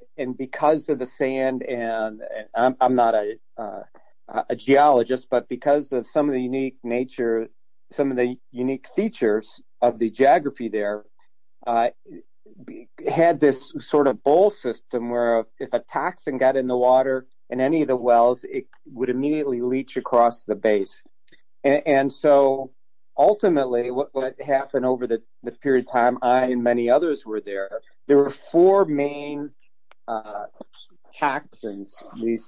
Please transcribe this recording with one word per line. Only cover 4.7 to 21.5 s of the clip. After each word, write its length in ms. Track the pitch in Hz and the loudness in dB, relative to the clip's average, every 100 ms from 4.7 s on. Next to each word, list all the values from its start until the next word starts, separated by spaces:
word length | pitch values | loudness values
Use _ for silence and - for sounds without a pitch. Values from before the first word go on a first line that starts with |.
| 139 147 131 117 127 - | 6 6 4 2 -4 -2
but 200 | 123 - | -4 -4
because 420 | 123 147 147 143 | -4 0 0 0
of 160 | 127 117 | -6 -4
some 200 | 156 147 | -2 0
of 40 | |
the 80 | 131 | -2
unique 360 | 127 135 135 131 | -4 -4 -6 -8
nature, 640 | 120 120 127 - 117 113 113 - - - - | -6 -4 -4 -4 -2 -2 -4 -12 -20 -20 -12
some 200 | - 139 | -4 -2
of 40 | 127 | 0
the 220 | 123 127 - | -2 -4 -14
unique 360 | 123 127 135 - - | -8 -6 -6 -6 -6
features 680 | 220 - 113 107 - - - - | -4 -2 0 0 -4 -16 -20 -2
of 160 | 123 113 | -2 0
the 120 | 113 | -4
geography 600 | 107 135 165 143 - 117 | 2 4 4 0 -8 -6
there, 340 | 107 104 104 - - - - - - - | -4 -4 -6 -12 -20 -20 -20 -20 -12 -2
uh, 240 | 117 117 - - - - - - - | 0 0 -4 -14 -20 -20 -20 -20 -20
b-, 240 | - - - - 151 | -18 -18 -20 -4 -2
had 320 | 160 170 170 | 4 4 4
this 340 | 147 131 - 143 | 4 2 -4 -14
sort 280 | - 147 139 | -2 2 2
of 160 | 110 | 2
bowl 260 | 139 160 202 | 4 4 4
system 600 | 208 123 110 - 123 120 | 2 -6 -8 -8 -6 -4
where 300 | 120 120 113 | -2 2 0
if, 80 | 110 - | -2 -8
if 140 | 127 | -6
a 60 | 120 | -6
toxin 580 | - 143 160 - - 135 | -4 -6 -6 -6 -8 0
got 180 | 131 135 | 0 2
in 120 | 127 | -2
the 100 | 123 | 0
water 480 | 123 127 135 131 127 - - | 4 4 2 -4 -8 -20 -10
in 100 | 123 | -4
any 220 | 135 160 | 0 0
of 60 | 139 | 0
the 80 | 127 | 0
wells, 480 | 120 117 120 123 | 2 4 4 0
it 240 | - 139 - - - | -6 -12 -12 -18 -20
would 240 | 127 123 | -6 -4
immediately 520 | 123 143 156 143 123 | -2 -2 -2 -4 -4
leach 360 | 123 131 131 131 | -4 -4 -4 -8
across 480 | - 120 117 120 - | 0 2 2 0 -6
the 100 | 104 | -2
base. 460 | 110 104 95 - - - - - - | 0 0 -2 -10 -20 -20 -20 -20 -20